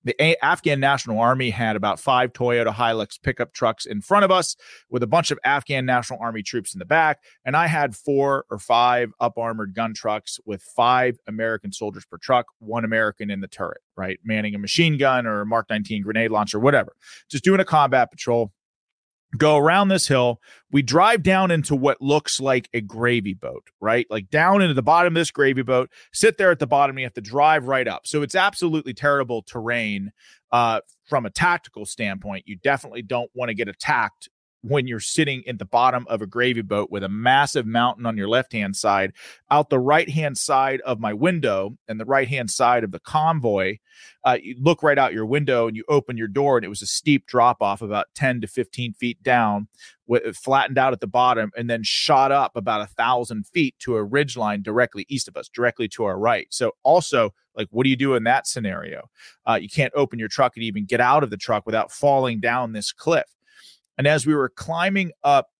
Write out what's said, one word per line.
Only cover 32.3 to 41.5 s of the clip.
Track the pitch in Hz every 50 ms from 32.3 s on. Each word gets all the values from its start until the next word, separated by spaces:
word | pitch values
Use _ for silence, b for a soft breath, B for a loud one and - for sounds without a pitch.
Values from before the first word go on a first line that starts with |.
| 98 95 _
you | - 104
definitely | 90 - 139 139 135 - 127 107 120
don't | 117 98 127 120 120 - _
wanna | 123 123 117 110
get | 98 113
attacked | 101 92 _ - - 147 123 110 101 _ _ - - _ _ _ _ _ _ -
when | 110 143 143 127
you're | 127 117 107
sitting | - - - - 151 143 135 127 -
in | 127 123
the | 98 104
bottom | 95 - 120 123 127 123 123 98 -
of | 113 104
a | 107
gravy | 92 - 120 123 127 123 117 107
boat | 95 101 104 104 -
with | - 101 95
a |
massive | 95 101 107 117 123 131 143 143 - - 147 117
mountain | 110 113 120 120 123 - - 120
on | 117 113
your | 104 98
left-hand | 104 117 127 131 _ - 110 101 98 98
side. | - - 107 101 98 98 95 B B B B B B B _
Out | 143 147 147 _
the | 143 131
right-hand | 123 135 147 165 165 170 139 160 156 143 131
side | - - - 143 135 135 135 135 131
of | - 131 123 107
my | 117 110 104
window | 104 - - 180 165 147 117